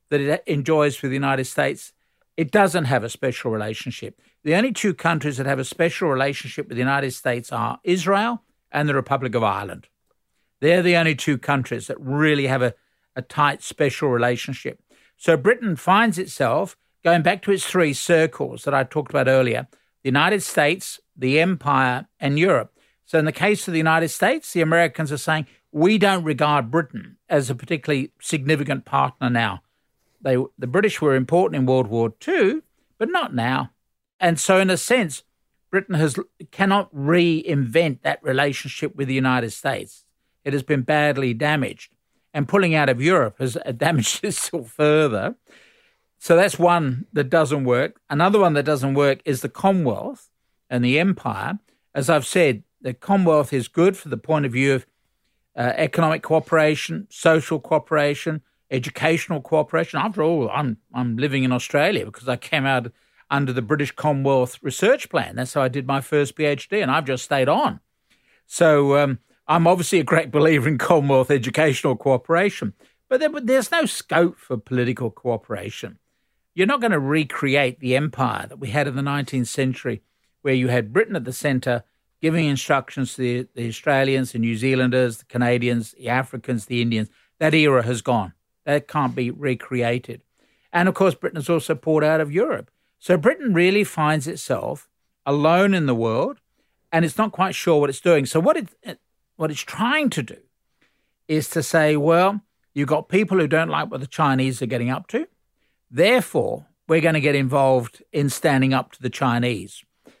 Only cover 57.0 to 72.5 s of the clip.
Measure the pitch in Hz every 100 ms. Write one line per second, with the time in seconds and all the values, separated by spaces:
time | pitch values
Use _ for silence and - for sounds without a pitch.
57 | - - 165 160 - 156 - 156 - 156
58 | 147 143 165 156 - _ - 131 120 -
59 | 160 165 - 151 - 156 151 160 170 139
60 | 214 196 156 165 113 143 139 110 _ 127
61 | 123 113 143 135 127 123 - 143 170 151
62 | 101 - 123 120 - 151 135 131 120 -
63 | _ _ - 139 135 123 113 147 139 -
64 | 151 139 135 135 123 - 143 - 202 285
65 | - 160 92 - 127 147 131 135 131 139
66 | - 147 143 - 147 143 - 208 180 165
67 | 135 131 - 143 131 196 294 - _ _
68 | _ _ _ _ _ - 165 147 143 143
69 | 143 131 _ _ - 165 165 180 165 180
70 | 131 165 131 147 160 147 131 135 - 170
71 | 139 135 127 143 165 151 156 127 143 120
72 | 139 127 - 165 202